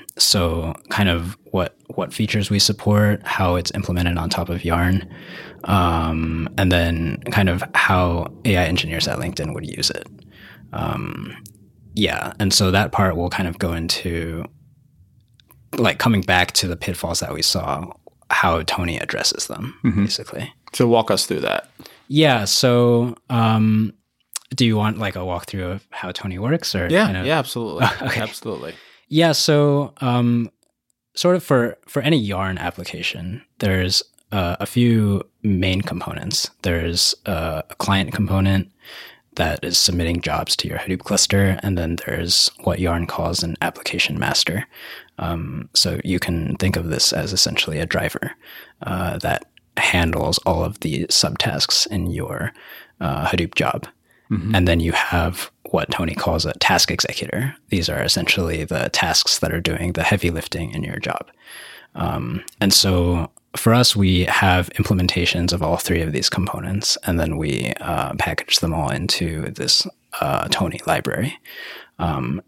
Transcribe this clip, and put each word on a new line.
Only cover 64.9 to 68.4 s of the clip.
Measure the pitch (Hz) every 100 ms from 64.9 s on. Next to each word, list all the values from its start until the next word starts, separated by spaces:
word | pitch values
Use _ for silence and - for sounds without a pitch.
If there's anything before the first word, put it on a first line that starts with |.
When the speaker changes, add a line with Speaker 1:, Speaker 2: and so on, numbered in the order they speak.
| 95 90 90 87 87 87
Speaker 1:
of | 87
all | 80 85
three | - 85
of | 80
these | 76 -
components, | - 90 - - 101 - - -
and | 85
then | 82 78
we, | 76 67 - -
uh, | - 80 - -
package | - -